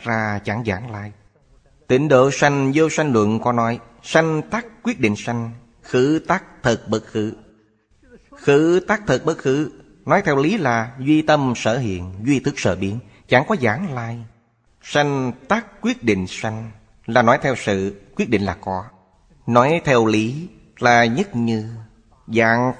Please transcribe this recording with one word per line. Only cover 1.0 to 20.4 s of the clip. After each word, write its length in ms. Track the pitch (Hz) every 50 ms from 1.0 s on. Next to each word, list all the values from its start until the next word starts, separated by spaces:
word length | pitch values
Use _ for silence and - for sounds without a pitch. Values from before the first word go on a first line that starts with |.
| 104 107 104 _ _ _ _ _ _ _ _ _ _ _ _ _ _ -
Tịnh 200 | 127 127 151 151
Độ 240 | 139 127 131 139
Sanh 400 | 139 - 156 139 143 139 135 135 135
Vô 140 | 156 160 156
Sanh 240 | 151 156 156 147 123
Luận 260 | 110 104 104 110 113
có 120 | - 123
nói, 280 | 120 117 117 113 120 117 - - - _ -
sanh 380 | - - 160 165 160 156 151
tắc 240 | 147 - - 233 233 - - - -
quyết 160 | 233 247 -
định 160 | 123 104 104
sanh, 360 | - - 123 120 117 117 117 117 - - _ _ _
khứ 380 | - - - 123 127 143 156 160 156 -
tắc 160 | 175 185 - - - - -
thật 240 | 123 113 98 - 107
bất 160 | 110 110 -
khứ. 280 | - - 110 104 113 117 - - _ _ _ _ _ _ _ _ _ _ _ _ _ - - _ _
Khứ 480 | - - - 147 139 147 160 165 175 185 180 -
tắc 140 | 208 208 208 -
thật 180 | 131 123 -
bất 120 | 156 165 -
khứ, 340 | - 139 131 147 156 120 - - - _ _ _ -
nói 160 | 131 156 196 202
theo 100 | 170 143
lý 220 | 135 143 160 220 226
là 340 | 156 127 117 117 110 120 127 131
duy 220 | 127 143 156 156
tâm 320 | 156 156 151 147 139 127 117
sở 220 | - - 110 113 139
hiện, 360 | 123 104 92 90 90 92 92 98 107
duy 160 | 131 143 123
thức 200 | - 147 147 -
sở 160 | - 101 87
biến, 240 | 87 98 98 104 123 - - - _ _ -
chẳng 160 | 127 127 143 -
có 80 | 220 165
giảng 320 | 127 110 104 139 202 170 135
lai. 240 | 120 113 113 117 117 113 - _ _ _ _ _ _ _ _ _ _ -
Sanh 480 | - - 151 147 147 139 135 131 123 117 - - -
tắc 340 | 202 226 226 - - -
quyết 220 | 214 233 254 - -
định 220 | 113 101 95 92 90
sanh 440 | - - - 110 110 110 113 113 107 - _ _ _ _ _
là 160 | - 117 123
nói 180 | 117 113 131 147
theo 140 | - 139 123
sự, 460 | - - 110 101 95 95 98 98 - - - -
quyết 140 | - 208 117
định 120 | 110 95
là 160 | 101 95 95 -
có. 220 | - 98 95 92 95 - - _ _ _ _ _ _ _ _ _ _ 123
Nói 340 | 117 120 123 143 165 170 -
theo 200 | 147 131 117 113
lý 420 | 110 107 107 110 113 135 151